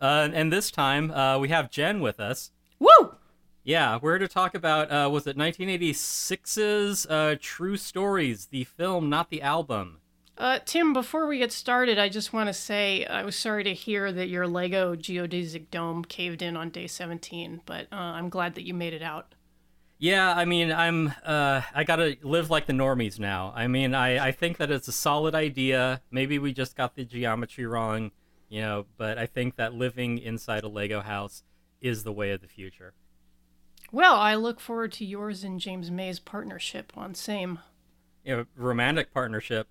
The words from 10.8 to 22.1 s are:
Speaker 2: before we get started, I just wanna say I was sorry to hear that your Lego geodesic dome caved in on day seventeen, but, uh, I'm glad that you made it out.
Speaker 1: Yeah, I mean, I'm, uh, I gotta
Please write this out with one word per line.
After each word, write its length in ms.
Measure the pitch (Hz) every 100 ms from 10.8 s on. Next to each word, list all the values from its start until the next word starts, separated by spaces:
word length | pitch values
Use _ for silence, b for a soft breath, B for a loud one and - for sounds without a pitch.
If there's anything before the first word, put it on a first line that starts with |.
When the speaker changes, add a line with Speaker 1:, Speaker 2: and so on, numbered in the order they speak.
| 320
Speaker 2:
before 340 | 254 233 320 302
we 100 | 269
get 140 | 240
started, 480 | - - 247 247 208
I 100 | 202
just 240 | 208 -
wanna 200 | 220 208
say 520 | - - 208 202 190 -
I 180 | 196
was 120 | 202 -
sorry 280 | 220 208 196
to 80 |
hear 380 | 180 226 202 196
that 160 | 180 185
your 200 | 180 180
Lego 480 | 180 180 190 180 170
geodesic 720 | 175 180 170 180 165 165 160
dome 340 | 170 165 170
caved 380 | 170 - 175 165
in 160 | 175 165
on 140 | 165
day 160 | 170 175
seventeen, 760 | - 170 170 - 170 170 170 -
but, 160 | 165 -
uh, 40 | 202
I'm 340 | 170 165 175
glad 260 | 180 175 175
that 100 | 180
you 80 |
made 200 | 175 170
it 100 | 156
out. 320 | 160 156 - _ _ _ _ _ _ -
Speaker 1:
Yeah, 320 | 160 196 185
I 140 | 175 175
mean, 260 | 175 165
I'm, 400 | 165 165 165 151 - 160
uh, 360 | 151 139 135 -
I 100 | 143
gotta 340 | 160 160 160